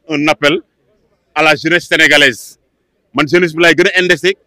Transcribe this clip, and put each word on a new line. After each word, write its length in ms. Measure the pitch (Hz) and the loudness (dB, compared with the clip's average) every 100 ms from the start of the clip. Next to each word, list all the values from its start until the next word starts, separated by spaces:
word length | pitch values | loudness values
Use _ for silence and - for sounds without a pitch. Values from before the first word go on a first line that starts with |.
| - | -8
un 200 | 151 151 | -4 -2
appel 320 | 147 147 175 - _ _ _ _ _ _ | 0 0 -2 -6 _ _ _ _ _ _
à 80 | - | -2
la 120 | 156 151 | 0 0
jeunesse 320 | 160 170 - | 0 -4 -2
sénégalaise. 720 | 165 156 147 139 113 - - _ _ _ _ _ | 0 2 4 2 0 -10 -20 _ _ _ _ _
Man 120 | 123 147 | -6 -2
jeunesse 260 | 175 175 | 0 -2
bi 80 | 156 | 0
laay 120 | 170 | 0
gën 120 | 151 185 | 2 0
a 60 | 180 | 0
indexé 340 | 180 170 180 196 | 0 0 -2 -4